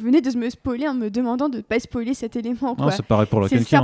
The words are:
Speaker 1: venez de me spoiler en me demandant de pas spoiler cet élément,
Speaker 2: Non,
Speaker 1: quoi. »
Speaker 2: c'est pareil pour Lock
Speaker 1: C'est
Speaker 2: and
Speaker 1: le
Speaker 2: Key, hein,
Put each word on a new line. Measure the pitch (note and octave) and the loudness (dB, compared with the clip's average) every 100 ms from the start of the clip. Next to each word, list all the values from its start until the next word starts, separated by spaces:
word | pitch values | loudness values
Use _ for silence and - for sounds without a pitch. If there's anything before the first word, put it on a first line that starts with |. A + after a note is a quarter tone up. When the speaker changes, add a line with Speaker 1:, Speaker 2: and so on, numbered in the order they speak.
| A3+ | 2
Speaker 1:
venez | D4 | 2
de | C4 A#3+ | 2 -2
me | A#3 | -4
spoiler | - C4+ A#3+ D4 | -6 -6 -4 -2
en | |
me | B3+ G#3+ | -2 -4
demandant | G#3+ B3 B3 D4 | -2 -2 0 -2
de | A#3+ | -4
pas | - A3+ | -2 -2
spoiler | - B3 A3+ | -2 -6 -4
cet | C4+ A#3 A#3+ | -4 -6 -6
élément, | A3+ A#3+ C4+ | -6 -4 -4
Speaker 2:
Non, | B3+ | 0
Speaker 1:
quoi. » | D3 | 0
Speaker 2:
c'est | G3 - | 0 2
pareil | G#2+ G#2+ | 2 4
pour | A2 | 2
Lock | G2 | 2
Speaker 1:
C'est | B2 | 2
Speaker 2:
and | |
Speaker 1:
le | A2+ | 4
Speaker 2:
Key, | |
hein, | - | 4